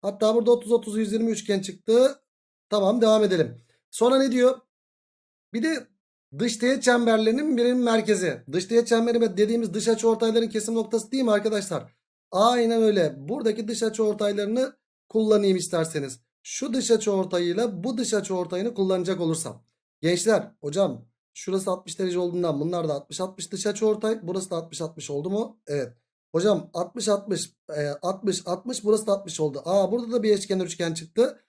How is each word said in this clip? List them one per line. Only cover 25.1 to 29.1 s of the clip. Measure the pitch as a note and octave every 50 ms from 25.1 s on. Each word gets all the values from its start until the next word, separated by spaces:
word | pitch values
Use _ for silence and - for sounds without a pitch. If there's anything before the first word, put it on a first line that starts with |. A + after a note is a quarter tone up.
| C#3+ C#3+ D3 F#3
mu? | G3 G#3 A#3 A3+ - _ _ -
Evet. | D3 C#3+ C3 A#2+ - _ _ _ _ _ _ _
Hocam | - D#3+ F3+ G#3+ G3+ - - - _
altmış, | E3+ F3+ F3+ _ B3 G#3+ G#3+
altmış, | G3+ G3+ G3+ - F#3+ - - - _ _ _ - D#3 D3+
e, | D3 C#3+
altmış, | C#3+ - - F3 F#3+ F#3+ G3 G3+ F#3 - - F3+
altmış, | F3+ F#3 - A#3+ B3+ - -
burası | G#3 G#3+ G#3 G#3+
da | A3